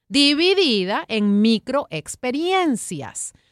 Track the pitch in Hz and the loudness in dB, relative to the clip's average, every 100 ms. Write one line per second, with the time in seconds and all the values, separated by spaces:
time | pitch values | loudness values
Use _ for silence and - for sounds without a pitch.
0 | - 214 285 294 349 392 349 214 180 226 | -2 2 4 4 2 2 2 0 0 -4
1 | 330 220 208 202 220 226 - 262 - 160 | -4 -2 2 2 2 0 -2 -4 -4 -8
2 | - - 254 262 339 381 349 233 - 160 | -10 -10 -6 -4 -2 0 0 -2 -6 -10
3 | 127 - - - _ | -10 -12 -14 -14 _